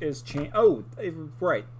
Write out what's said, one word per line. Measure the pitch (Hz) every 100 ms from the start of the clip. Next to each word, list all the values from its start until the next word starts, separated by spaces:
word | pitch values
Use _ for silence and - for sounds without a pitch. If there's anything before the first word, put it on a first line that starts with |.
is | 151 135
cha-, | - 143 151
oh, | 214 220 127 - -
eh, | 202 160 156 -
right. | 180 123 113 -